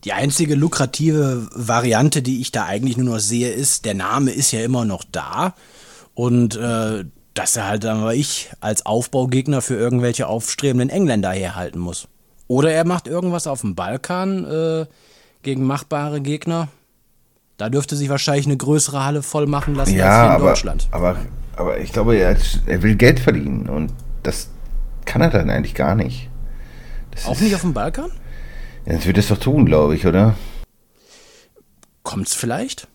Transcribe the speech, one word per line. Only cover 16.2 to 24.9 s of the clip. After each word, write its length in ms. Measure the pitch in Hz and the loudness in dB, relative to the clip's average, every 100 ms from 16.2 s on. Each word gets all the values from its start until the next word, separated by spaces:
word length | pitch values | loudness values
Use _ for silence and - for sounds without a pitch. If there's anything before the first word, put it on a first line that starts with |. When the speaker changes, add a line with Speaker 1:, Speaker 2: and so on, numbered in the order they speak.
Speaker 1:
Gegner. 460 | 139 147 165 165 156 _ _ _ _ _ _ _ _ _ | -4 -4 -2 -4 -4 _ _ _ _ _ _ _ _ _
Da 120 | 107 | -2
dürfte 260 | 139 143 | -2 -2
sich 140 | 143 143 | -4 -2
wahrscheinlich 380 | 139 - 143 139 | -2 0 0 2
eine 100 | 139 | 0
größere 480 | 123 151 143 139 | 2 2 2 -2
Halle 180 | 135 147 | -2 -2
voll 240 | 139 156 147 | -4 -2 0
machen 300 | 143 143 143 | 0 0 0
lassen 180 | - | 2
Speaker 2:
Ja, 120 | 95 92 | 6 8
Speaker 1:
als 100 | 107 | 8
hier 80 | |
in 60 | 117 | 8
Speaker 2:
aber, 160 | 80 - | 8 6
Speaker 1:
Deutschland. 400 | - - 80 - | 4 0 0 0
Speaker 2:
aber, 260 | 80 87 92 - - - | 2 0 0 -6 -10 -12
aber 240 | - 87 - | -6 -4 -4
ich 140 | - | -4
glaube, 240 | - 110 110 | 0 4 6
er 140 | 92 | 6
hat, 300 | 101 - - - | 6 4 2 2
er 160 | 87 | 2
will 140 | 95 104 | 4 8
Geld 240 | 120 127 | 8 8
verdienen 480 | - - 71 60 - | 4 2 0 -4 -4
und 240 | 71 76 - - - | -4 -4 -6 -8 -6
das 240 | 69 - - - - - - | -4 -6 -8 -12 -6 -4 -4